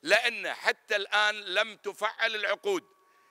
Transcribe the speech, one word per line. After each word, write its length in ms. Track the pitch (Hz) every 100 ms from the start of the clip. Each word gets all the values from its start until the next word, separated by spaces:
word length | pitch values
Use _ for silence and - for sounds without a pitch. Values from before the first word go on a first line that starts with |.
لأن 520 | 151 208 247 226 180
حتى 420 | 120 - - _ 208
الآن 400 | 196 208 214 214
لم 400 | 202 180 220 196
تفعل 600 | - 185 208 - 226 220
العقود. 480 | 202 208 202 185 - _ _ _ _